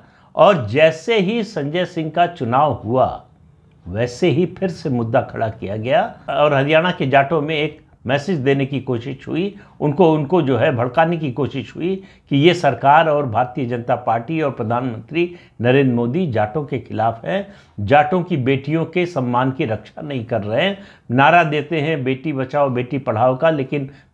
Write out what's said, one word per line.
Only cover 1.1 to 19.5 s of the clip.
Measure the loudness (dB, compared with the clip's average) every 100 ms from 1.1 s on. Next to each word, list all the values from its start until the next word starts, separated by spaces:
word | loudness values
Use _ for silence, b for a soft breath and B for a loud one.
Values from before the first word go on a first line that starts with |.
| 0
ही | 0 -2
संजय | -4 -6 -4 -4
सिंह | -4 -4 -4
का | 0 0
चुनाव | 0 0 2 2
हुआ, | 0 -2 2 2 0 -14 _ _ _ _ _ -10
वैसे | -4 -4 0 0
ही | 2 -2
फिर | -2 -6
से | -6 -4
मुद्दा | -4 0 -2
खड़ा | -2 -4 -6
किया | -6 -8 -6
गया | 0 0 0 -6 -6
और | 0 2
हरियाणा | 2 2 2 2
के | -2 2
जाटों | 2 2 0
में | -2 -4
एक | -4 -8 _ _ -4
मैसेज | -2 -2 -2
देने | 2 0 0
की | -4
कोशिश | -4 -4 -6 -10 -6
हुई, | -4 -4 -8 B B
उनको, | -2 4 4
उनको | 4 2 0
जो | 2 2
है | 2 0
भड़काने | 0 2 0 0
की | -4
कोशिश | -4 -4 -6 -10 -6
हुई | -4 -6 B B _
कि | 4
ये | 4
सरकार | 4 2 2 4 6 4
और | 0 0
भारतीय | -2 -2 -4 -4
जनता | -4 -2 -2
पार्टी | 0 -2 -2 -2
और | -2
प्रधानमंत्री | -4 -4 -2 -4 -8 -6 -2 -2 -4 B -2
नरेंद्र | 4 4 4
मोदी | 2 0 -2 -2
जाटों | 0 -2 -4
के | -6 -8
खिलाफ | -6 -2 -2 -2
हैं, | -6 -6 -6 B B -8
जाटों | 4 4 4 0
की | -2 -2
बेटियों | 0 0 0 -4
के | -2 -2 -2
सम्मान | -2 -2 0 0